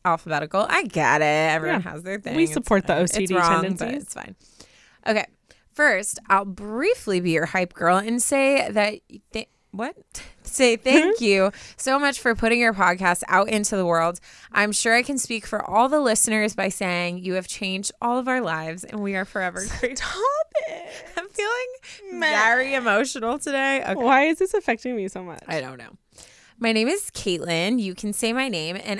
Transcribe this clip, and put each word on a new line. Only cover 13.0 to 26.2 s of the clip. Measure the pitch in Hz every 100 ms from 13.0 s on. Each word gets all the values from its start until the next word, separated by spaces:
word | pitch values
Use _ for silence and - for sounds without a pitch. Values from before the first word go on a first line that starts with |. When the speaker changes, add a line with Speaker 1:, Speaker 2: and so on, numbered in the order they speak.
| 185 175 -
Speaker 1:
out | 185 214
into | 214 202 202
the | 175
world. | 165 165 175 - - -
I'm | - 208
sure | 202 233 233
I |
can | 247 269
speak | - 226 -
for | 214 -
all | 202 262
the | 302
listeners | 262 220 - 214 214 -
by | 196
saying | - 190 175 175 180
you | 180
have | 185 180
changed | - 190 190 196 -
all | 240 247
of | 254
our | 254
lives | 196 160 160 175
and | - 208
we | 202 190
are | 190
forever | 208 185 180 196
Speaker 2:
<laughs> | -
Speaker 1:
grateful. | 247 262 -
Speaker 2:
Stop | 381 494 587 640 605 640
it. | - - - - -
Speaker 1:
I'm | 381
feeling | - 415 480 508 523 - - 392 359
Speaker 2:
Meh. | 311
Speaker 1:
very | 208 220 247 269
emotional | 269 233 202 262 269 226 285
today. | 302 277 269 269
Okay. | - 220
Speaker 2:
Why | 247 277
is | 302 320
this | 381
affecting | 415 - 240 247 240
me | 190
so | 185
much? | 180 156 -
Speaker 1:
I | 160
don't | 131 127
know. | 113 - _ -